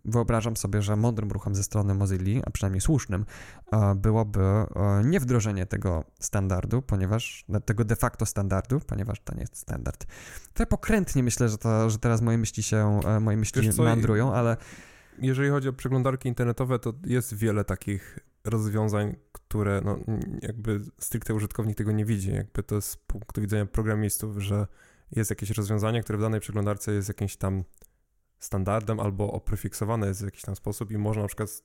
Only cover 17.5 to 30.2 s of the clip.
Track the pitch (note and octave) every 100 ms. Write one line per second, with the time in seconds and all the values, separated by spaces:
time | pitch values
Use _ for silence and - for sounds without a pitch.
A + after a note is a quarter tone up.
17.5 | G#2 G2+ F#2 - G2 - - - _ -
18.5 | A2 G#2+ G#2+ G#2+ G#2 G#2 - _ - -
19.5 | G#2+ G2+ G2 G#2 G2+ - G#2+ - - -
20.5 | A2+ G#2+ G2+ G#2 - - A#2 - G#2+ G#2
21.5 | - G#2+ G#2 G#2+ G#2+ G#2+ G#2+ G2 G2 G2+
22.5 | - - G#2 - - - G#2 - - G#2
23.5 | G#2+ G2+ - A2 G#2+ G#2 - G#2+ G2+ G2+
24.5 | G2+ G2+ - - _ - - G#2+ - F#2+
25.5 | G#2+ G2+ G#2+ A2 A#2 - G#2+ A2 A2 -
26.5 | G#2 G2+ G#2 - G#2 G2+ G2+ G2+ - G2
27.5 | F#2+ F#2 - - _ _ _ _ _ -
28.5 | G2+ F#2+ A2 G#2+ A2 G#2+ F#2+ G#2 - -
29.5 | G#2 G2+ - G#2+ A#2 G2 F#2+